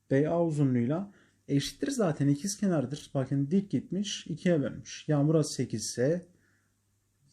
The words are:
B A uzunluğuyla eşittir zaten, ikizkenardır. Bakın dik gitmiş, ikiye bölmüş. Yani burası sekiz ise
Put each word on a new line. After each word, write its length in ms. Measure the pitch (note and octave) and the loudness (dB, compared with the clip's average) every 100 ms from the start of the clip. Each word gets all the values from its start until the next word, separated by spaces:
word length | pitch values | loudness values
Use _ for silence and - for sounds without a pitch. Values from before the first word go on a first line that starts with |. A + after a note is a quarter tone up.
| - | 0
B 180 | C3+ D3+ | 2 2
A 160 | E3+ E3+ | 2 0
uzunluğuyla 680 | D3+ C#3 B2 A#2 D#3+ G3+ - _ _ - | 2 2 2 2 -2 -4 -12 _ _ -2
eşittir 440 | C#3+ - - C#4 | 0 -2 -6 -4
zaten, 360 | B3+ F#3 D3 C#3+ | 0 0 2 2
ikizkenardır. 840 | C#3+ G3 - G3 D#3+ A#2+ D3 - | 2 0 -2 0 0 -2 -6 -6
Bakın 380 | C#3 B2+ C#3 C#3 | -4 -2 0 0
dik 200 | G3 G3+ | 0 0
gitmiş, 560 | C3 - F3+ G3+ - - | -4 -2 -4 -4 -8 -8
ikiye 340 | D#3 F3+ E3 | -2 2 2
bölmüş. 440 | C3 - - - - | 0 -6 -14 -10 0
Yani 200 | D3 D3 | 2 4
burası 260 | D#3+ D3+ | 4 2
sekiz 280 | - B2 A2+ | -2 -4 -4
ise 440 | - - C3 F3 - _ _ _ _ _ _ _ _ _ _ | -6 -2 0 0 -4 _ _ _ _ _ _ _ _ _ _